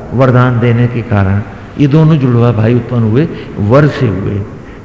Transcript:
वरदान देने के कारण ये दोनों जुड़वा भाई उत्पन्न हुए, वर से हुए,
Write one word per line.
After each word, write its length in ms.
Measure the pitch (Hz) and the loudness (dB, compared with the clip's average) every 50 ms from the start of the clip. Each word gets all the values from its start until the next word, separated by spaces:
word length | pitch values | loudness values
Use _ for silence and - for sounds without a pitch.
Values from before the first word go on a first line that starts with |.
| - - - | -12 -6 -2
वरदान 480 | 120 131 127 120 123 123 127 123 117 | 0 2 4 4 4 2 2 2 0
देने 260 | 120 120 117 120 120 | 0 2 2 2 0
के 160 | 120 123 120 104 | 0 -2 -4 -4
कारण 400 | - 104 101 95 95 98 101 104 - - - - - - - | -2 0 0 2 2 0 -2 -4 -6 -10 -16 -16 -10 -4 0
ये 80 | 143 | 0
दोनों 320 | 135 135 160 156 156 165 147 | 2 4 4 4 4 4 2
जुड़वा 340 | 131 127 120 117 117 120 107 | 2 2 2 2 2 2 2
भाई 220 | 107 107 113 123 | 2 2 2 2
उत्पन्न 280 | 120 120 - 127 120 113 | 0 -2 -2 -2 0 0
हुए, 260 | 107 110 135 165 165 - - - - - - | 0 2 0 0 -2 -4 -10 -12 -10 -6 -4
वर 300 | 104 101 120 143 151 139 | 0 2 4 4 4 2
से 200 | - - 135 110 | 0 0 -2 -2
हुए, 340 | 92 92 101 101 101 101 101 - - - - - - - - | -2 -2 -4 -4 -4 -6 -6 -8 -12 -16 -18 -18 -20 -12 -4